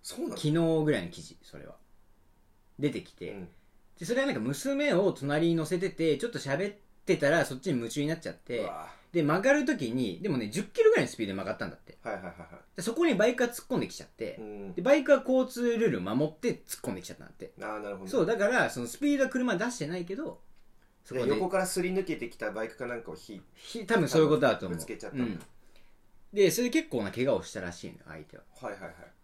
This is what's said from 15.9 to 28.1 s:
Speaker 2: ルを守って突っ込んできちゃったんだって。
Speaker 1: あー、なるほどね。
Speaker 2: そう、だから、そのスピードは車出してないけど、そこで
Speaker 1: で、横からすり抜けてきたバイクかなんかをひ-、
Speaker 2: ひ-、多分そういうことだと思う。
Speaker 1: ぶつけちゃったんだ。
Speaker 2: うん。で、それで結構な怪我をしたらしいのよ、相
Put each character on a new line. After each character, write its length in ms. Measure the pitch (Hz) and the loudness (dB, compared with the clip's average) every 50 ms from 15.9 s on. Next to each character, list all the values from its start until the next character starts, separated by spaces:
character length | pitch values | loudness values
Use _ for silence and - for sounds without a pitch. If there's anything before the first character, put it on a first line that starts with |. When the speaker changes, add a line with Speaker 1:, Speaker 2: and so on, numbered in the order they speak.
Speaker 2:
ル 60 | 135 98 | 2 0
を 20 | |
守 280 | 90 95 110 127 151 151 | -2 0 0 0 0 0
っ 20 | |
て 180 | - - - 240 | -2 -2 -2 -2
突 20 | |
っ 280 | - - - - - - | -2 -2 -8 -12 -12 -8
込 100 | - 131 | -6 -6
ん 20 | 101 | -6
で 80 | 92 | -6
き 40 | - | -10
ち 40 | - | -12
ゃ 20 | - | -16
っ 20 | |
た 80 | - - | -16 -18
ん 20 | - | -20
だ 40 | |
っ 40 | - | -16
て。 160 | - - - _ - | -16 -16 -16 _ -10
Speaker 1:
あ 60 | 98 | -8
ー、 180 | 107 107 107 | -8 -8 -6
な 60 | - 101 | -6 -8
る 80 | 101 | -8
ほ 20 | 95 | -8
ど 40 | 95 | -8
ね。 60 | - | -2
Speaker 2:
そ 120 | - 254 | 2 2
う、 40 | 170 | 4
だ 100 | 175 226 | 4 2
か 100 | 196 202 214 | 2 2 2
ら、 200 | 254 233 160 - | 4 4 2 2
そ 120 | - 127 | 0 -4
の 60 | 120 | -6
ス 140 | - - - | -6 -6 -2
ピ 140 | 285 294 285 | 0 2 2
ー 40 | 269 | 2
ド 60 | 269 | 2
は 60 | 262 | 0
車 260 | - 262 254 247 202 | 0 0 0 0 0
出 140 | 175 214 247 | 0 -2 -4
し 80 | 240 - | -4 -4
て 80 | 151 | -6
な 100 | 147 175 | -4 -4
い 80 | 185 175 | -6 -6
け 100 | 175 190 | -6 -8
ど、 280 | 240 320 - - - - - - - - - - - _ _ _ _ _ | -8 -8 -10 -10 -12 -20 -20 -20 -20 -20 -20 -20 -20 _ _ _ _ _
そ 100 | - 120 | -8 -4
こ 60 | 127 | -2
で 40 | 127 | 0
Speaker 1:
で、 40 | - - | 2 2
横 120 | - 185 175 | 2 0 0
か 80 | 185 | 2
ら 100 | 190 185 | 0 0
す 140 | 185 - 185 | 0 0 0
り 80 | 180 180 | 0 0
抜 140 | 185 190 185 | 0 -2 -2
け 120 | 170 156 | -2 -4
て 120 | 117 120 - | -6 -6 -10
き 80 | - | -8
た 160 | - 113 107 | -6 -6 -6
バ 120 | 101 110 110 | -4 -4 -6
イ 40 | 113 | -6
ク 80 | - | -6
か 100 | - 131 | -8 -8
な 80 | 120 120 | -8 -8
ん 80 | 117 | -8
か 80 | 117 - | -8 -12
を 40 | 78 | -14
ひ-、 260 | 78 - - 107 92 - - _ | -14 -14 -16 -16 -16 -16 -20 _
Speaker 2:
ひ-、 320 | - - - - 240 208 | -20 -18 -12 -10 -10 -2
多 120 | 175 226 214 | 2 2 4
分 100 | 160 131 | 4 4
そ 100 | - 160 | 6 6
う 20 | |
い 20 | 156 | 6
う 20 | 147 | 6
こ 60 | 151 | 6
と 80 | 135 | 6
だ 140 | 143 127 107 | 6 4 2
と 100 | - - | 2 -2
思 80 | 92 - | -6 -6
う。 40 | 82 | -6
Speaker 1:
ぶ 60 | - | -6
つ 20 | |
け 100 | - 110 - | -10 -10 -10
ち 60 | - | -10
ゃ 40 | - | -8
っ 20 | |
た 60 | - | -4
ん 40 | 131 | -2
だ。 40 | 123 | -2
Speaker 2:
う 40 | 113 | -2
ん。 120 | 98 82 - - - - - - - - - - - _ _ - - - - - - | -2 -6 -10 -16 -20 -20 -20 -20 -20 -20 -20 -20 -20 _ _ -20 -20 -20 -20 -8 4
で、 160 | 202 196 175 | 4 6 6
そ 100 | 156 - | 6 2
れ 80 | 247 240 | 0 2
で 20 | |
結 200 | 247 320 320 - | 2 0 0 0
構 120 | - 120 | -2 -2
な 80 | 104 95 | -2 -2
怪 160 | 95 113 127 | -2 0 2
我 100 | 139 131 | 2 2
を 60 | - | 2
し 100 | - - | 0 -4
た 100 | - 107 | -8 -8
ら 100 | 90 87 | -6 -6
し 160 | 85 - - - | -8 -10 -12 -14
い 20 | |
の 20 | - | -14
よ、 60 | - - | -16 -18
相 180 | - | -18